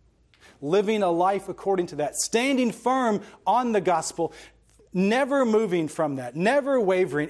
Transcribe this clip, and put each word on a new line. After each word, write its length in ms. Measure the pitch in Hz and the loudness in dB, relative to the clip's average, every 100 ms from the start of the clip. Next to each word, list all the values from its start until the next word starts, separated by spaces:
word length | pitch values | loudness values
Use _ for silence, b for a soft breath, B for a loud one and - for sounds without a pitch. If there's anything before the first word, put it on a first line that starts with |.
| _ _ _ b b b | _ _ _ b b b
Living 420 | 139 190 202 214 | 0 0 2 0
a 80 | 185 | 2
life 380 | 170 180 202 196 | 2 2 0 -6
according 380 | - 196 190 175 | -6 -2 0 -2
to 100 | 143 | -4
that. 180 | 147 - | -4 -4
Standing 560 | - 226 262 262 240 | -2 0 0 0 0
firm 500 | - 247 262 240 202 B B - | -2 -2 0 0 -2 B B -2
on 280 | 226 247 | 0 0
the 80 | 214 | 0
gospel. 500 | 170 165 - - 160 B B B _ _ _ | 2 0 -2 -4 -6 B B B _ _ _
Never 520 | 185 196 240 269 277 240 | 0 2 2 2 2 2
moving 440 | 214 220 175 156 | 2 2 -2 -2
from 260 | - 151 135 | -2 -2 -2
that. 220 | 123 143 | -8 -2
Never 420 | 196 277 269 262 | 2 2 2 0
wavering 480 | 190 185 185 147 | 2 2 2 -2